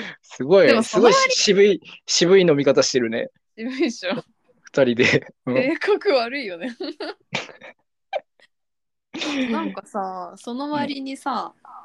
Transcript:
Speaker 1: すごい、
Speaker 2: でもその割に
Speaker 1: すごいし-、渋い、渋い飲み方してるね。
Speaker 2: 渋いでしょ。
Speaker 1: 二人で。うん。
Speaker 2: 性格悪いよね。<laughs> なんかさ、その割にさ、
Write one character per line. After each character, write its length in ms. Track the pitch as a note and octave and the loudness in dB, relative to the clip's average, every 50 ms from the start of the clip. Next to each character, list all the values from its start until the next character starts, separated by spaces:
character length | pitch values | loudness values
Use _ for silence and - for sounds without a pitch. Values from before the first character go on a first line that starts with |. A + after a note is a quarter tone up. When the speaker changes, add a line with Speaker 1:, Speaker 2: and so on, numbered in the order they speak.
| A3 F#3+ - _ | -12 -14 -16 _
Speaker 1:
す 200 | _ - - - | _ -20 -12 -8
ご 220 | B2+ C#3+ F#3+ G3 E3+ | 0 4 6 6 6
い、 20 | |
Speaker 2:
で 80 | - A#3 | 6 6
も 80 | A3 | 4
そ 160 | A3+ - - F4+ | 2 0 2 4
の 60 | A4+ | 6
割 100 | A#4 B4+ | 6 6
に 60 | C5+ C5+ C5 B4+ | 6 2 2 0
Speaker 1:
す 200 | B4 - - F#3 | 0 2 2 4
ご 80 | - | 6
い 120 | G4+ - F#4+ | 6 4 4
し-、 20 | |
渋 40 | - | 0
い、 0 | - - - - _ | -4 -14 -20 -20 _
渋 320 | - - - F3 E3+ F#3+ G3 | -4 0 0 4 6 6 6
い 20 | |
飲 140 | F3+ E3+ D3 | 6 4 2
み 80 | C#3+ C#3 | 2 2
方 180 | C#3 C3 C#3+ | 2 2 2
し 80 | C3 - | 2 2
て 80 | - B2+ | 0 -2
る 120 | A#2 A2+ | -2 -2
ね。 200 | A2+ A#2+ - - _ _ _ _ _ | -4 -6 -8 -8 _ _ _ _ _
Speaker 2:
渋 160 | G#3+ A3+ C4 | -12 -10 -8
い 60 | C4 C4 | -4 -2
で 120 | E4 C4 | -2 -4
し 140 | A#3 - F#3 F3+ | -4 -6 -8 -8
ょ。 160 | - - - _ _ _ _ _ _ _ | -8 -8 -10 _ _ _ _ _ _ _
Speaker 1:
二 220 | _ - - D3 C3+ | _ -6 0 0 2
人 120 | B2 A#2+ | 2 2
で。 380 | A2+ B2+ - - - - - _ _ - | 2 2 2 2 0 -2 -4 _ _ -8
う 60 | B2+ | -4
ん。 20 | B2 | -2
Speaker 2:
性 220 | C3 B3+ C#4 E4 | -2 0 -2 -2
格 340 | - - G4 G#4 D#4+ - G#4 | -2 -2 -2 -2 0 0 0
悪 280 | C#4+ B3 A#3 A#3 C4+ C#4+ | 0 0 0 -2 -6 -8
い 60 | B3+ | -8
よ 120 | G3 F3 E3 | -10 -10 -10
ね。 180 | F3+ B3+ A#3 | -12 -12 -12
<laughs> 80 | - C#4+ C#4+ D#4+ - D#4 E4 - _ _ _ - - - - - - - - - _ _ _ _ _ _ - - - _ _ _ _ _ _ _ _ _ _ _ _ _ _ _ _ _ _ - E4 - D4+ C#4+ C4+ B3+ A#3+ | -12 -12 -14 -12 -12 -12 -14 -14 _ _ _ -12 -12 -12 -12 -20 -20 -20 -20 -20 _ _ _ _ _ _ -10 -10 -10 _ _ _ _ _ _ _ _ _ _ _ _ _ _ _ _ _ _ -12 -10 -8 -6 -4 -4 -4 -4
な 120 | A3+ A3 | -4 -4
ん 100 | G#3+ G3 | -4 -6
か 140 | F#3+ G3 G3 | -8 -12 -14
さ、 480 | - - G#3 F#3+ F#3+ F#3 F#3 F3+ E3+ - | -10 -10 -8 -8 -8 -10 -12 -14 -14 -16
そ 160 | - - A#3+ | -16 -14 -12
の 180 | A#3+ B3+ C#4+ D4 | -10 -10 -8 -6
割 300 | D4+ D4 C#4+ C#4+ C#4 C#4 | -4 -4 -4 -6 -6 -10
に 160 | C4+ C4+ C4+ | -10 -12 -12
さ、 380 | - - C#4 B3 G#3 F3 - _ _ _ - - - - | -10 -8 -6 -6 -6 -8 -10 _ _ _ -20 -20 -20 -20